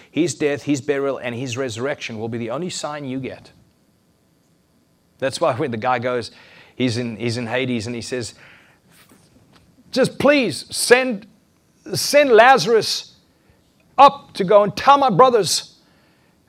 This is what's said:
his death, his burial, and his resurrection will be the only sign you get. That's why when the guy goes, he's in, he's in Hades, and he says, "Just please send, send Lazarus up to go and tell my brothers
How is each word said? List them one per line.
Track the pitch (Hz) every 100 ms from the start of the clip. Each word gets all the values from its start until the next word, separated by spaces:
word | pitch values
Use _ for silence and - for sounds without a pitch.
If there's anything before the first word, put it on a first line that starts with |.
| -
his | - 165
death, | - 147 143
his | 143 143
burial, | 131 139 139 131
and | 123
his | 117 131 113
resurrection | 131 107 135 147 - 110
will | 113
be | 117
the | 113
only | 131 180
sign | - 151 151
you | 139 131
get. | 131 92 - _ _ _ _ _ _ _ _ _ _ _ _ _ _ _ _ _
That's | 135 -
why | 160
when | 120 151
the | 117
guy | 127 127
goes, | 123 123 110 - - - - -
he's | 127 117
in, | 120 104
he's | 120 113
in | 113
Hades, | 123 131 120 110
and | 120
he |
says, | - 127 113 - - - _ _ _ _ _ _ _ _ _ _ _ _ _
"Just | 262 240 -
please | 262 294 214 117 - -
send, | - 247 254 196 - _ _ _ _ _ -
send | 175 - 285 285
Lazarus | 214 240 262 175 226 151 - - _ _ _ _ _ _ _ _ -
up | 277 269 -
to | -
go | 185 208
and | 208 -
tell | - 277
my | 262
brothers | 175 262 233 175 - - _ _ _ _ _ _ _